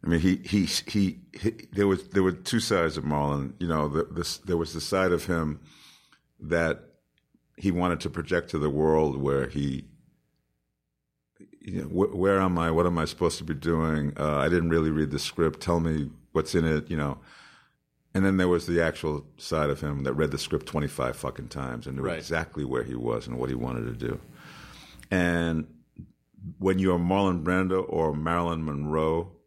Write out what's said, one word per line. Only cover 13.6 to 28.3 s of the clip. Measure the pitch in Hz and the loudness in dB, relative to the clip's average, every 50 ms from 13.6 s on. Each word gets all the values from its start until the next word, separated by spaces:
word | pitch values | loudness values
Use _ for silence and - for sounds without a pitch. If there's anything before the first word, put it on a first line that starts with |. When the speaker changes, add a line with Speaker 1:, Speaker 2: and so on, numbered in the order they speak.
| 71 82 85 80 80 80 78 76 73 73 71 73 | 0 0 2 2 2 2 0 0 0 -2 -2 -2
Speaker 1:
Uh, | 73 76 73 71 | -2 0 2 2
I | 69 80 | 2 4
didn't | 85 87 82 82 | 4 2 2 4
really | 80 82 80 80 | 2 4 4 2
read | 78 78 78 71 69 | 2 0 0 0 -2
the | 71 | -4
script. | - - - - 85 80 78 - | -6 -6 -2 0 0 0 0 -2
Tell | - - 87 85 | -2 0 0 2
me | 82 82 80 78 71 67 - - - _ _ | 2 0 0 -2 -2 -4 -8 -14 -20 _ _
what's | 80 78 - - | -2 -2 0 0
in | 90 80 | 0 2
it," | 80 78 76 76 - | 2 2 0 -2 -2
you | 82 | -4
know. | 78 73 71 67 - - - - - - - - - _ _ _ _ _ _ _ _ _ _ _ | -2 -2 -4 -4 -8 -12 -20 -20 -20 -20 -20 -20 -20 _ _ _ _ _ _ _ _ _ _ _
And | 98 95 | 2 2
then | 98 95 95 | 4 4 4
there | 90 90 | 4 4
was | 90 85 82 | 4 2 2
the | - 85 85 82 | 2 2 2 2
actual | 80 78 - - 80 76 73 71 - - - | 2 0 -2 -4 -4 -4 -4 -6 -12 -18 -16
side | - - - 78 76 73 | -8 -2 0 0 2 0
of | 71 69 | 0 -2
him | - 73 71 69 67 | -2 -4 -4 -2 -2
that | 67 64 | -2 0
read | 71 78 76 69 | 0 0 0 0
the | 73 | -4
script | - - - 76 - | -4 -4 -4 -4 -4
twenty-five | - - 78 73 71 - - 65 62 64 | -2 -4 -2 -2 -2 -4 -4 -4 -4 -4
fucking | - - 69 - - 65 58 | -4 -8 -8 -8 -8 -12 -12
times | - 71 67 64 62 58 58 | -8 -8 -6 -6 -6 -8 -8
and | 67 65 | -8 -8
knew | 67 67 | -4 -4
Speaker 2:
Right. | 92 87 80 | -4 -4 -6
Speaker 1:
exactly | 76 73 82 80 82 - - 76 73 | -6 -4 -4 -4 -4 -4 -6 -6 -6
where | 64 64 62 58 | -2 -2 -4 -4
he | 64 64 | -4 -6
was | 60 58 58 58 57 57 62 | -6 -2 -2 -2 -4 -4 -6
and | 60 62 | -6 -4
what | 62 65 | -4 -4
he | 65 | -2
wanted | 62 58 64 64 60 57 | -4 -4 -4 -4 -4 -6
to | 58 60 58 62 60 | -6 -8 -6 -6 -6
do. | 60 60 - - - - - - - - - - - - - - - - - - - | -6 -6 -10 -16 -20 -20 -20 -20 -20 -20 -20 -20 -20 -20 -20 -20 -20 -20 -8 -2 0
And | 92 87 87 85 85 85 82 82 80 78 - - - _ _ _ - - - _ _ _ _ _ - 95 92 - - | 2 2 2 2 2 0 0 0 -2 -4 -6 -12 -20 _ _ _ -20 -20 -20 _ _ _ _ _ -16 -14 -14 -12 -2
when | 92 95 95 92 | 2 2 2 4
you're | 95 92 87 87 | 4 4 4 4
Marlon | 87 87 95 98 101 95 90 87 78 | 4 4 4 4 4 2 2 0 0
Brando | 85 90 92 95 92 92 92 90 - | 0 2 2 2 2 2 0 0 0
or | 82 80 82 78 76 | 0 0 0 0 0
Marilyn | 76 78 80 | 0 0 0